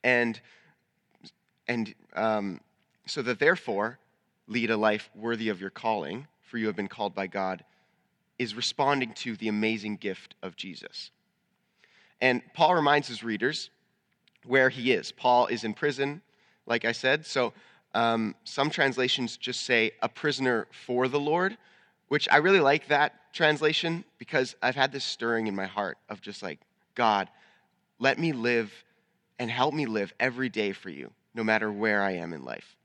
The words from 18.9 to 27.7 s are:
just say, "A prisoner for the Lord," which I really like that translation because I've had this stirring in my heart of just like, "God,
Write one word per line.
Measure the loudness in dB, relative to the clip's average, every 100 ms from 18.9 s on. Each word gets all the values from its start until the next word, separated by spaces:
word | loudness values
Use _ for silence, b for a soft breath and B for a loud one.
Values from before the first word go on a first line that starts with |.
| 2 0 0 -2 -6
just | -8 -8
say, | 0 2 2 -2
"A | -6
prisoner | -2 -4 0 0 0 -2
for | -14 -4 0 2
the | 0
Lord," | 0 0 0 -4 b b b b _
which | -2 4
I | 6
really | 8 6
like | 6 4 2
that | 2 2 -2 _
translation | 2 2 4 2 2 -2 -4 -8 _
because | -4 -2 -2 -2
I've | -2 2
had | 0
this | 0 -8
stirring | -4 -2 0 0
in | -4
my | -4
heart | -4 -6 -6 _
of | -14
just | -12 -12
like, | -10 -12 _ _ _ 0
"God, | 2 4 0 b b b b